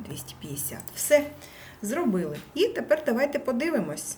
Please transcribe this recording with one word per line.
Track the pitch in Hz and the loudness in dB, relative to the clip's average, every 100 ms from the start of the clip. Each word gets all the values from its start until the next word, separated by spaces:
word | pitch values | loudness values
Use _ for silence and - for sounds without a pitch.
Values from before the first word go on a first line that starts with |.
| - | -8
двісті | 131 - - | -10 -12 -12
п'ятдесят. | 151 139 - - - | -8 -6 -6 -8 -10
Все, | - - 294 294 - - - - - | -6 6 6 6 -6 -16 -18 -18 -10
зробили. | 208 285 302 185 160 147 - | -4 0 2 2 0 -4 -6
І | 285 453 | 2 2
тепер | - 240 302 277 | 2 2 2 4
давайте | 233 285 285 | 2 2 0
подивимось. | 269 240 320 294 160 151 - | 0 0 2 2 0 -4 -8